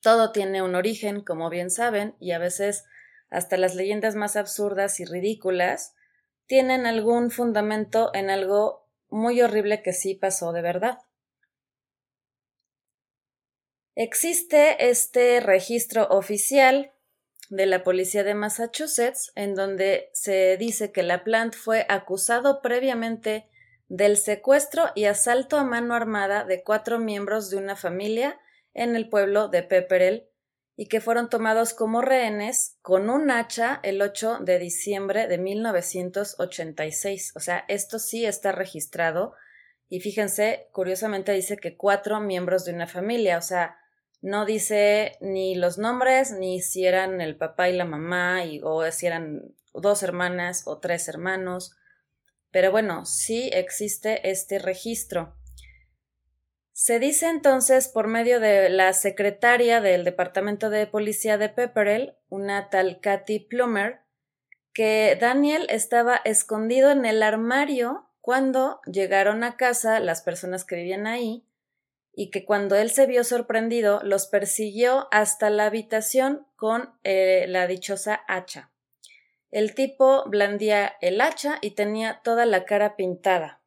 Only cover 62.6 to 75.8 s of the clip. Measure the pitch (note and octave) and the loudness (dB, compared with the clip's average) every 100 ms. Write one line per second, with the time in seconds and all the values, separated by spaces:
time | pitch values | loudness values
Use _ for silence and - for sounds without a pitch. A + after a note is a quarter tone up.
62.6 | G3 F#3+ F#3 F3+ G#3 G3 G3 G#3+ G#3 A#3+ | -2 0 0 0 -2 -2 -2 -6 -4 -2
63.6 | B3 G#3 G#3 C4 _ _ _ _ _ _ | 0 0 -4 -6 _ _ _ _ _ _
64.6 | _ - A3 G#3+ G#3+ - A#3 C4 C#4+ D#4 | _ -2 2 4 4 4 2 4 2 2
65.6 | - A3 - A#3+ A#3+ B3 - G#3+ - G#3+ | -2 -4 2 2 4 2 2 -2 -2 -4
66.6 | A3 B3+ C4+ C#4+ A#3 A3 G#3+ G#3+ A#3 C4 | 0 6 6 6 2 2 2 2 0 0
67.6 | D4 C4+ A#3+ F#4 _ _ - B3+ C4+ C4 | 0 0 -2 -4 _ _ 0 2 2 2
68.6 | C4 - - F#3 F#3+ G3 G3 G#3+ A#3+ A#3+ | 0 -2 -6 -2 2 4 2 2 -4 0
69.6 | B3+ A#3+ A3 A3 F#3 E3 - E3+ F3+ F#3 | 0 0 2 0 0 -2 -4 -6 -8 -8
70.6 | F#3 F3 F3 F#3+ G#3+ A#3+ A#3 A#3 _ _ | -8 -8 -6 -6 -6 -4 -6 -8 _ _
71.6 | _ _ _ _ _ - - G3 F#3 G#3 | _ _ _ _ _ -10 -8 -8 -2 -2
72.6 | G3+ G3+ A3+ C4+ C4+ B3 A#3+ A#3+ A#3+ A3+ | 2 2 2 2 4 4 0 -2 -2 -2
73.6 | A3+ A#3 G#3+ G3+ G3+ G3 F#3+ G3+ G3 - | 0 0 2 2 0 -2 0 -2 0 -4
74.6 | G#3+ G3+ B3 C4 C4 G#3+ G#3 - G#3+ G#3 | -4 0 2 2 2 2 2 0 0 2
75.6 | G#3+ A3 | 0 -2